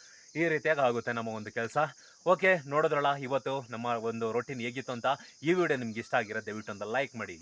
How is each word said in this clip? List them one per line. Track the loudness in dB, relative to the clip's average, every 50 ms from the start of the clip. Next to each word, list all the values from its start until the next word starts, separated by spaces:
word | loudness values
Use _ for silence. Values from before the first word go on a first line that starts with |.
| -14 -20 -20 -20 -18 -8 -4
ಈ | -2 0 0
ರೀತಿಯಾಗಿ | 0 2 2 2 2 4 4
ಆಗುತ್ತೆ | 4 2 0 -2 -2 -4
ನಮ್ಮ | -4 -4 -4 -6 -6
ಒಂದು | -8 -6
ಕೆಲಸ. | -6 -4 -4 -2 0 0 0 0 -2 -8 -20 -20 -18 -2 2 2
ಓಕೆ, | 4 6 6 4 4 4 2 0 2
ನೋಡಿದ್ರಲ್ಲ | 4 4 4 4 4 2 2 2 0 0
ಇವತ್ತು | 0 0 0 0 -2 -4 -4 -6 -6 -8
ನಮ್ಮ | -4 -2 -2 -2 0 -2 -2
ಒಂದು | -2 -2 -2 0 0
ರೊಟೀನ್ | 0 -2 -2 -4 -6 -6
ಹೇಗಿತ್ತು | -6 -6 -6 -6 -6 -4
ಅಂತ. | -2 0 0 0 -2 -4 -14 -14 -4 0
ಈ | 2 2 4
ವಿಡಿಯೋ | 4 2 2 0
ನಿಮ್ಗೆ | -2 -4 -6 -6 -4
ಇಷ್ಟ | -2 0 0
ಆಗಿರೋ | 0 -2 -4 -6 -6
ದಯವಿಟ್ಟು | -6 -6 -8 -8 -8 -8
ಒಂದು | -8 -6 -4 -2
ಲೈಕ್ | -2 -2 -4 -6 -8
ಮಾಡಿ, | -8 -8 -8 -10